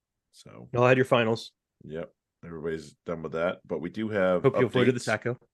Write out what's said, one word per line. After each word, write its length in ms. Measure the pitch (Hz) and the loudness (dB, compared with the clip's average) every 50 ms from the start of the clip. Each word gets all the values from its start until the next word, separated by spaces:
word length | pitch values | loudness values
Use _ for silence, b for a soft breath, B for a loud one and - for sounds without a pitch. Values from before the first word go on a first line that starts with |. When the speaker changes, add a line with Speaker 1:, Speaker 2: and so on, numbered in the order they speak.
| _ _ _ _ _ _ | _ _ _ _ _ _
Speaker 1:
So 380 | _ - - - 104 117 123 123 | _ -20 -20 -20 -20 -20 -14 -6
Speaker 2:
Y'all 160 | - 120 123 | 0 2 4
had 100 | 123 131 | 6 6
your 80 | 127 127 | 4 4
finals. 460 | - 135 120 113 110 117 113 - - _ _ _ _ _ _ - | 4 4 4 4 2 0 -2 -6 -12 _ _ _ _ _ _ -16
Speaker 1:
Yep. 260 | 73 78 82 85 - _ _ _ _ _ _ - | -12 -10 -10 -10 -12 _ _ _ _ _ _ -18
Everybody's 500 | 85 85 78 73 82 82 80 76 71 - _ _ | -14 -12 -8 -6 -6 -6 -6 -10 -14 -20 _ _
done 160 | - 85 80 | -10 -8 -8
with 120 | 80 76 76 | -8 -8 -4
that, 240 | 80 85 92 95 - _ | -2 -2 -2 -4 -6 _
but 160 | - 90 73 | -8 -8 -6
we 80 | 76 90 | -6 -8
do 180 | - 104 110 | -8 -6 -6
have 360 | 107 107 101 92 92 92 87 - | -4 0 0 2 2 2 4 2
Speaker 2:
Hope 140 | 135 - | 2 2
you 80 | 101 123 | 2 0
avoided 280 | 104 - 123 120 123 123 | 2 2 2 2 2 2
the 40 | 120 | 0
Speaker 1:
updates. 40 | - | -2
Speaker 2:
Sacco. 340 | 120 110 104 - 120 123 - _ _ | -4 -4 -2 -4 -6 -8 -8 _ _